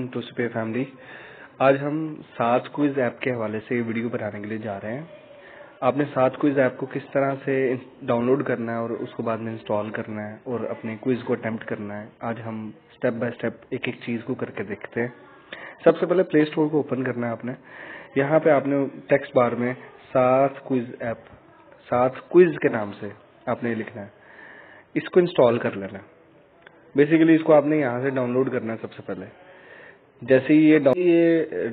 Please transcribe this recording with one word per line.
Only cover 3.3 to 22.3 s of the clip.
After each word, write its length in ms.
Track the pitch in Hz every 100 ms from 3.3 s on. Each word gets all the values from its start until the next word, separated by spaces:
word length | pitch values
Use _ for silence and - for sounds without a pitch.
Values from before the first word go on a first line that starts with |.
हवाले 300 | 120 107 107
से 200 | - 123
video 260 | 117 113 117
बनाने 300 | 120 107 104
के 60 | 104
लिए 120 | 110
जा 180 | 110 98
रहे 140 | 104
हैं। 160 | 127 165 - - - - - - -
आपने 220 | 127 135
सात 320 | 139 135 127 -
quiz 180 | 147 139
app 180 | 127 127
को 60 | 131
किस 220 | 143 -
तरह 200 | 139 139 139
से 120 | 139 135 131 123 - -
download 420 | 131 120 120 139 131
करना 260 | 120 117
है 100 | 117
और 100 | 117
उसको 300 | 110 127 -
बाद 180 | 117 110
में 120 | 113
install 380 | 113 - 104 107
करना 380 | 107 110 107 107
है 120 | 110 -
और 200 | 117 110
अपने 300 | 110 113 107
quiz 200 | 127 117
को 120 | 120
attempt 340 | 117 113 113 -
करना 260 | 110 104
है, 140 | 104 110 -
आज 180 | 117 110
हम 220 | 110 110 107 - _
step 260 | - 123 113
by 100 | 120
step 400 | - 117 - -
एक 140 | 123 123
एक 120 | -
चीज़ 180 | - 117
को 120 | 123
करके 300 | 123 - -
देखते 360 | 101 101 - 113
हैं। 120 | 120 - - - - - - -
सबसे 220 | 175 160 175
पहले 160 | 180
प्ले 200 | 180 151
Store 240 | 151 160 151
को 120 | 151
ओपन 240 | 135 127
करना 220 | 127 120 120
है 60 |
आपने। 240 | 113 120 - - - - - - 135
यहाँ 220 | 139 156
पे 100 | 156
आपने 340 | 139 139 143 135 - -
text 260 | 143 - 131
bar 180 | 120
में 180 | 117 120 127 - - -
सात 560 | 131 127 131 139 139 -
quiz 300 | 131 120 -
ऐप, 220 | 120 110 - - _ - - - -
सात 380 | 123 131 131 -